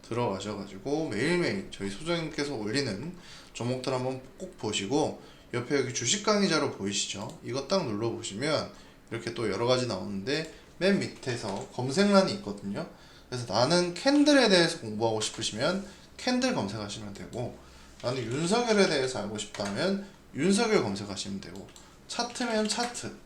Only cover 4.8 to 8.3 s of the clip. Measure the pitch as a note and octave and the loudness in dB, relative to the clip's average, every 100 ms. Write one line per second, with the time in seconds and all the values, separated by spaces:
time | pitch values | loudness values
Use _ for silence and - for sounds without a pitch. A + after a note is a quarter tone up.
4.8 | G2 C#3 B2+ - - - - A#2+ A#2+ C#3+ | 0 0 0 -4 -16 -20 -6 -6 0 0
5.8 | B2 - A#2+ - - G#3 F#3+ D#3+ C#3 - | 0 -2 0 0 2 2 4 2 0 -2
6.8 | F#3+ G3+ - - A2 - A#2+ B2+ - G3 | -4 -2 -4 -6 -8 -10 -6 -6 0 0
7.8 | D3 G#2 A#2 G2+ - | 0 -2 -2 -4 -8